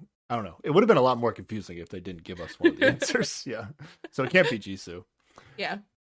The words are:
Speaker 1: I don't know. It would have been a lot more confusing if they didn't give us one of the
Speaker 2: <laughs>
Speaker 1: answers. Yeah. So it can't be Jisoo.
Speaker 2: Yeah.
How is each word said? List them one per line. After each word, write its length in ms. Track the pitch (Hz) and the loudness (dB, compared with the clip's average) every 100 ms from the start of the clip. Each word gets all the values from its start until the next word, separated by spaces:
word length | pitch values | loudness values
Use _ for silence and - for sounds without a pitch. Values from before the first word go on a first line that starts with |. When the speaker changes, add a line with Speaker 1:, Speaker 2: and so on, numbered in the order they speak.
| - _ _ | -20 _ _
Speaker 1:
I 60 | 120 | -6
don't 80 | |
know. 140 | 95 - | -6 -8
It 80 | 160 | 4
would 120 | 156 | 6
have 60 | 226 | 8
been 80 | 170 | 6
a 60 | |
lot 160 | 127 120 | 6 4
more 140 | 117 | 0
confusing 460 | - 92 107 98 85 | -2 -8 -10 -10 -14
if 100 | 82 | -12
they 100 | 95 | -12
didn't 220 | 92 87 | -12 -14
give 160 | 82 87 | -12 -12
us 180 | 80 - | -12 0
one 120 | 330 | 0
of 40 | - | 4
the 80 | 262 | 2
Speaker 2:
<laughs> 60 | |
Speaker 1:
answers. 500 | - - 240 - - 135 | 2 -2 -2 -2 -6 -10
Yeah. 200 | 107 101 - - - - | -10 -10 -16 -20 -20 -12
So 100 | - | -6
it 80 | 131 | 2
can't 180 | 185 160 | 4 4
be 80 | 117 | 0
Jisoo. 460 | 98 98 - 87 - _ _ - - - | -6 -12 -12 -14 -16 _ _ -20 -20 -10
Speaker 2:
Yeah. 220 | 151 202 - _ | -8 -8 -12 _